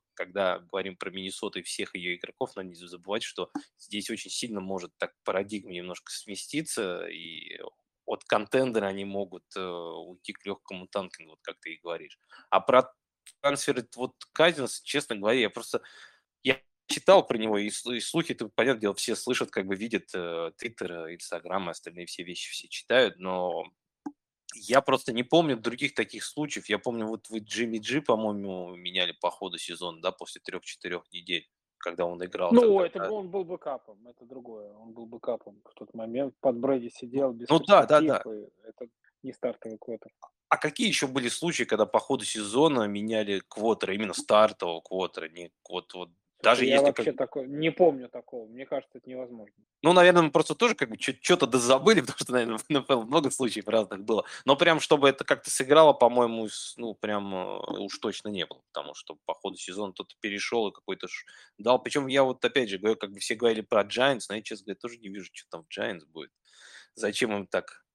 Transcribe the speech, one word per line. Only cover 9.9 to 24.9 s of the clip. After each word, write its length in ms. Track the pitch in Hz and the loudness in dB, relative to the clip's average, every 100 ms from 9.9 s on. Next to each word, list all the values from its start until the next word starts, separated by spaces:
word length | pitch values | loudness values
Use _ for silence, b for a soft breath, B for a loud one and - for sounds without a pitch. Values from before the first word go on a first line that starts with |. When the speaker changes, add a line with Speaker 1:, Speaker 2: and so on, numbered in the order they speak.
| 82 87 90 - | -12 -16 -18 -16
Speaker 1:
к 120 | - 101 | -12 -10
лёгкому 400 | 98 - 92 92 | -10 -10 -16 -8
танкингу, 440 | 101 90 - 80 | -8 -8 -14 -20
вот 80 | 78 | -16
как 160 | - - | -16 -14
ты 140 | 82 | -16
и 60 | 82 | -12
говоришь. 360 | 87 82 76 - B B B | -10 -10 -12 -20 B B B
А 100 | 95 | 0
про 300 | - 127 - _ _ _ - - | 4 4 4 _ _ _ -20 -4
трансфер 440 | 143 139 - 127 113 117 | -2 -2 -2 -2 -4 -8
вот 180 | 123 _ - | -8 _ -10
Казинс, 480 | - 165 156 120 - | 2 2 4 -6 -8
честно 340 | - 143 - 107 | -4 -4 -4 -2
говоря, 220 | 104 127 | 2 2
я 100 | 104 | 2
просто, 320 | 117 - 117 B B B B _ _ | -2 -6 -6 B B B B _ _
я 160 | 131 - _ _ - | -4 -4 _ _ -8
читал 380 | - - 190 - | 0 6 6 6
про 120 | 117 | -2
него, 200 | 110 104 | 0 0
и 120 | 104 | -2
сл-, 240 | - 120 120 | -6 -6 -6
и 40 | |
слухи, 320 | - 165 160 | -2 -2 -2
это, 160 | - 110 | -4 -4
понятное 340 | - 123 117 | 0 2 2
дело, 120 | 104 | 0
все 220 | 95 - 110 | -2 -4 -4
слышат, 340 | 123 127 113 | -2 -2 -2
как 160 | 107 95 | -4 -4
бы 100 | 95 | -4
видят, 340 | 117 101 - | -2 -4 -4
э, 380 | 92 85 82 82 - | -8 -6 -6 -8 -8
Twitter, 460 | - - 90 85 80 | -14 -10 -10 -8 -12
э, 40 | 85 | -12
Instagram, 520 | - 85 85 95 87 | -10 -10 -4 -4 -4
и 40 | |
остальные 340 | 85 85 87 87 | -10 -14 -14 -14
все 180 | - | -12
вещи 280 | 87 87 - | -12 -12 -12
все 160 | - - | -12 -12
читают, 500 | - - 123 110 90 | -12 0 2 2 -2
но 460 | 92 92 90 85 85 _ _ _ - _ _ _ - 117 | -6 -2 -2 -4 -10 _ _ _ -16 _ _ _ -20 -14
я 240 | - 131 | 2 2
просто 300 | 139 | 4